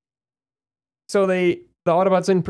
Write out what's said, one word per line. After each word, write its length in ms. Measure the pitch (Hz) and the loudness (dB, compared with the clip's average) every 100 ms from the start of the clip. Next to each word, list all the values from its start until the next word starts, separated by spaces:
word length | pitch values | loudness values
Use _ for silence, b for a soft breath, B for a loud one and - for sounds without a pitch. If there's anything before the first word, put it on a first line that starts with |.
| _ _ _ _ _ _ _ _ _ _ - | _ _ _ _ _ _ _ _ _ _ -6
So 160 | 208 190 | -2 0
they, 360 | 185 180 170 - _ - | 0 0 -2 -8 _ -2
the 60 | |
Autobots 340 | 165 190 185 175 | 0 2 0 0
in, 160 | 190 | -2